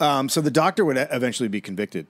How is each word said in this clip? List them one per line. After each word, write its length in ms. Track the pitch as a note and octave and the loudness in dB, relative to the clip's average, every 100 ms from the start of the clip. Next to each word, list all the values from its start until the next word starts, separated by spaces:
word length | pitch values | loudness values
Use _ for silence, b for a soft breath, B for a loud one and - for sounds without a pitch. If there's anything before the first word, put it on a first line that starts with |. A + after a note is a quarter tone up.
Um, 260 | D3+ C#3+ C3+ | 0 2 0
so 140 | - | 0
the 100 | D3+ | 0
doctor 320 | B2+ E3 G3 | 2 2 2
would 140 | F3 C3 | 2 2
e-, 80 | C#3+ | 0
eventually 380 | C3+ B2 A2 A#2 | 0 -2 -2 -2
be 140 | G2+ | -4
convicted 440 | G2 F#2+ G#2 F2+ D#2 | -6 -6 -4 -6 -10